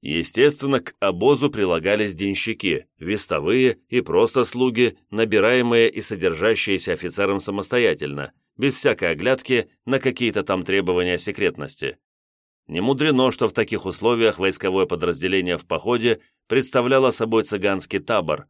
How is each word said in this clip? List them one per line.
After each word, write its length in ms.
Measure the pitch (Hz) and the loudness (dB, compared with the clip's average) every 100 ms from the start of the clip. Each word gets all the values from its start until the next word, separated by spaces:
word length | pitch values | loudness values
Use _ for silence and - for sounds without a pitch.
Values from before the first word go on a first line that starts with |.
Естественно, 760 | - 78 82 113 143 147 139 135 | -2 -4 -2 4 2 4 -2 -2
к 160 | - - | -2 -4
обозу 520 | 101 90 113 143 139 | -2 2 2 4 0
прилагались 640 | 110 98 85 82 107 104 82 | 0 0 0 0 0 0 -2
денщики, 720 | 98 98 113 107 98 71 - _ | -4 -4 -6 -4 -4 -4 -6 _
вестовые 800 | 80 104 - 78 76 123 127 113 _ | -6 -4 -2 -4 0 2 2 0 _
и 140 | 123 | -4
просто 440 | 117 - 113 131 123 | 0 2 2 2 0
слуги, 520 | 123 127 113 120 - _ | 0 0 2 0 0 _
набираемые 800 | 104 113 104 104 127 120 117 113 | -2 2 4 4 4 4 4 4
и 100 | - | 0
содержащиеся 920 | 101 98 87 80 104 107 - 95 - | -8 -2 -2 0 0 0 0 -2 -2
офицером 460 | 82 87 87 101 98 | -4 -4 -2 -2 -2
самостоятельно, 960 | 101 101 92 123 110 78 73 71 69 _ _ - | -4 -6 -2 2 2 0 -4 -8 -10 _ _ -4
без 180 | 135 135 | -4 0
всякой 360 | 139 110 87 | 0 0 -2
оглядки 580 | 78 104 131 - 127 - _ - | 0 0 -2 0 -2 -2 _ -4
на 140 | 131 | -2
какие-то 440 | 131 127 120 101 | -2 -2 -2 -2
там 200 | 95 95 | -2 -4
требования 560 | 92 95 90 90 90 87 | 0 0 2 0 0 -2
секретности. 800 | - 101 95 76 71 - 73 - _ _ _ _ _ _ - | -4 -2 -2 -2 -12 -8 -10 -10 _ _ _ _ _ _ -8
Не 160 | 78 | -4
мудрено, 500 | 110 135 151 131 131 | -2 0 2 4 2
что 160 | - 113 | 2 -2
в 60 | |
таких 320 | - 107 107 95 | 0 -2 -4 -6
условиях 540 | 87 107 120 113 101 | -2 0 4 2 2
войсковое 480 | 95 92 98 92 92 | -2 0 -2 0 0
подразделение 720 | 87 87 82 92 95 90 82 | 0 -2 -2 0 0 0 -4
в 80 | - | -4
походе 540 | 82 107 120 117 110 _ _ _ | -4 -2 0 0 -2 _ _ _
представляло 640 | 123 131 131 123 135 131 | -2 0 0 2 4 2
собой 320 | - 113 113 | 0 0 0
цыганский 560 | 104 104 98 98 - 98 | 0 -2 0 -2 -2 -6
табор 480 | - 110 82 76 - | 0 0 0 -4 -6